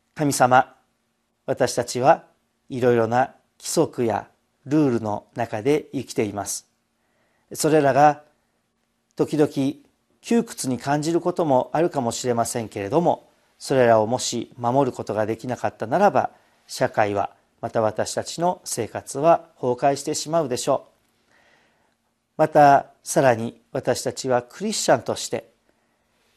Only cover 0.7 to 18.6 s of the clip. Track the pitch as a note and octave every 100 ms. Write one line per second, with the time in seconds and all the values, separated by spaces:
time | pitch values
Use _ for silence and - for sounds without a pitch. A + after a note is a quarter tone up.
0.7 | _ _ _ _ _ _ _ - C3 B2+
1.7 | - A#2+ B2 C3 F3 - _ _ _ _
2.7 | C3 B2 A#2+ A2+ A#2+ C3 - _ _ -
3.7 | - D3+ - A#2 G2+ - _ _ _ C3+
4.7 | D3+ D3 A#2 A2 G#2 - - A2+ A2 A2+
5.7 | D3+ - C#3 A2+ - A2 G2+ G2 - -
6.7 | _ _ _ _ _ _ _ _ - D#3
7.7 | D#3 C#3 B2+ D3+ D3 _ _ _ _ _
8.7 | _ _ _ _ - D3+ D3+ C#3+ C#3+ C3+
9.7 | D3+ _ _ _ _ - A#3 A3+ - C3
10.7 | B2 C#3 D3 D3+ E3+ F3 F3 E3 B2+ -
11.7 | D3+ E3+ C#3+ A#2 - B2+ A#2 A2+ B2 G#2+
12.7 | A2 G2+ C#3+ E3 A#2 _ _ _ _ -
13.7 | C3+ A#2+ A2+ G#2+ B2 - A#2+ - - A#2+
14.7 | C3 C3+ - A2 G#2+ G#2+ A2 B2+ A#2+ G#2+
15.7 | - A2+ D#3 G3 C3 G#2+ - _ _ _
16.7 | - C3 - G#2+ G2+ - - _ _ A#2
17.7 | A#2+ A2 G#2+ G#2 - - - F3 F3+